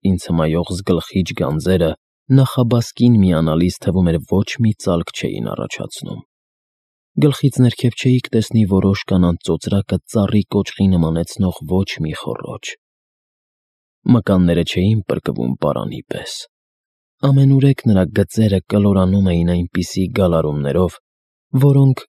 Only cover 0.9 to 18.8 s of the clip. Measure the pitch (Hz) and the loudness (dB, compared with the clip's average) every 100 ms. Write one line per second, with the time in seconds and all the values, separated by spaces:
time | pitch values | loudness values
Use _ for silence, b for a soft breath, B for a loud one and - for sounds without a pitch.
0.9 | 87 - 95 87 - 67 78 87 92 82 | -2 -2 -4 -4 -4 -4 -2 0 0 0
1.9 | 76 _ _ - 135 131 - 120 120 - | -4 _ _ 2 4 4 0 0 0 -2
2.9 | - 120 113 92 80 80 80 87 - - | 2 4 6 4 2 0 0 0 -2 -2
3.9 | 90 87 82 - 92 101 - 113 - - | 0 0 0 0 -2 -2 -2 -2 0 -2
4.9 | 85 82 - - 50 55 - - - - | -2 -4 -8 -8 -6 -8 -8 -8 -10 -12
5.9 | - - - - _ _ _ _ _ _ | -14 -14 -14 -16 _ _ _ _ _ _
6.9 | _ _ - 147 135 139 - 123 - 123 | _ _ 0 0 2 0 2 2 2 -2
7.9 | - 131 127 - 113 107 113 101 95 95 | -2 0 0 0 -2 0 0 2 2 2
8.9 | 98 - 95 87 85 - 80 - 101 - | 0 0 2 2 0 -2 -4 -2 -4 -2
9.9 | 92 - 113 101 104 98 101 98 - 98 | -4 -2 -2 0 0 0 -2 -4 0 2
10.9 | 92 80 82 85 - 95 - 76 92 98 | 2 0 -2 -4 -4 -4 -4 -4 -2 -2
11.9 | - 78 73 - 57 - - - - _ | -6 -8 -8 -10 -10 -10 -12 -14 -16 _
12.9 | _ _ _ _ _ _ _ _ _ _ | _ _ _ _ _ _ _ _ _ _
13.9 | _ - 120 98 95 87 85 85 - 92 | _ 2 2 4 2 2 2 -2 -2 0
14.9 | 110 95 - - 60 60 67 76 58 55 | 0 -2 -6 -4 -4 -4 -2 -2 -2 -6
15.9 | - - - - - - _ _ _ _ | -10 -12 -12 -12 -14 -16 _ _ _ _
16.9 | _ _ _ 139 139 139 135 139 135 117 | _ _ _ 2 4 4 4 4 2 2
17.9 | 98 90 107 95 - 110 95 - 104 | 2 2 0 -2 0 0 0 0 0